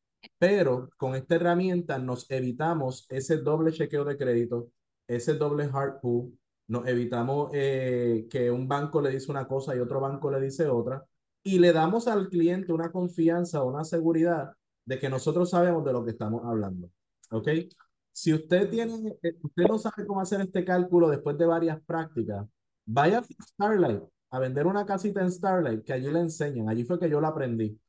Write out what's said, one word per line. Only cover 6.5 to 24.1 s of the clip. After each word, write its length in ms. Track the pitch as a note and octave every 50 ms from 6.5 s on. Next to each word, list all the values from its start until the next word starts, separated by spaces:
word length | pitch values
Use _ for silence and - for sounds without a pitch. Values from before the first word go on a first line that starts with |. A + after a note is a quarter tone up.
| _ _ _ -
nos 200 | A2+ B2 A#2 B2+
evitamos, 600 | B2 A#2+ B2 A#2 A#2+ A#2+ A#2+ C3 C#3 D3 C#3+ C#3+ D3
eh, 720 | C#3+ C3+ C3+ C3+ C3 C3 B2+ B2 B2 A#2+ A#2+ A#2 A2 A2 -
que 200 | - B2+ A#2+ A#2+
un 180 | A#2+ B2 C3 C3
banco 340 | C#3+ C#3+ D3 D3+ - D#3
le 100 | C#3+ C3+
dice 180 | C3 C3+ - -
una 180 | C#3+ C#3 C3 C3
cosa 280 | C3+ C3+ C3+ D3+ C3
y 40 | B2
otro 200 | B2 A#2 C#3 C3+
banco 320 | C3+ C#3 C#3+ C#3 - C#3
le 80 | C#3 C3+
dice 280 | C3+ C3+ C3+ - E3 C#3+
otra, 380 | B2+ A#2 G#2+ B2+ C3 C#3 - _ _ _ _ _ _ _ -
y 160 | G3 F#3+ F3+
le 140 | F3 F3 D#3+
damos 340 | D#3+ D#3+ E3 G3+ A#3 A#3 A#3+
al 220 | A3 G3+ F#3+ F#3
cliente 420 | F#3+ E3+ E3 E3+ F3+ F#3+ F#3+ F3+
una 180 | E3 D#3+ E3 E3+
confianza, 760 | E3+ F#3 F3+ F3 - E3+ D#3+ E3 E3+ F3 F3 E3+ E3 D3+ C3
una 200 | B2+ C3 D3 D#3+
seguridad 720 | D#3+ F3 E3 D#3+ E3 E3 D#3+ E3 F3 E3+ D#3 - - - _ _ _ _ _ _
de 120 | B2 C3 B2+
que 120 | C#3 C3+
nosotros 400 | C3 B2+ - D#3 D3+ F3 - -
sabemos 340 | F#3 F3 F3 F3+ E3+ D#3+ D3+
de 100 | C3+ B2
lo 100 | A#2+ A2+
que 60 | A2+
estamos 300 | G#2+ - A2 G#2+ A2+ A#2+ A#2
hablando, 440 | A#2+ A#2 G#2+ G#2 F#2+ F#2 F2+ F2+ F2+ - _ _ _ _ _ - -
¿ok? 180 | A2 A2 G#2 D3 D#3 D#3+ F3 - - _ _ _ _ _ _ _ _
Si 200 | - - E3+ D3+
usted 360 | D#3 D#3 - F3+ F#3 G3 C4+
tiene, 480 | - A3+ A#3 A3+ A3+ A3+ A3 G#3+ G#3 - -
eh, 120 | E3+ E3 -
usted 220 | - D3 - - F3 G3+
no 100 | A3 G#3+
sabe 280 | - A3 - G#3+ G3 G3+
cómo 140 | G3 F#3+
hacer 180 | F#3 F3+ G#3 G3
este 240 | F#3+ F#3 - F#3+ F3+
cálculo 460 | F#3 F3+ F3+ F3+ F3+ F3 F3 E3+ D#3
después 280 | C#3+ C3+ - D3 D3 D3
de 80 | E3+
varias 360 | E3 E3 E3+ E3+ D#3+ D#3 D#3
prácticas, 640 | - - E3 E3 E3 D#3+ - A#2+ G#2+ G#2+ G#2 G2+ G#2 - _ _ _ _ _ _ _
vaya 340 | - A2 C#3 C#3+ E3+ G#3 A#3
a 40 | A#3
Starlight, 800 | - - - - - _ - G#3 G#3+ A3 G3 E3+ C3 G#2+ G2+ - -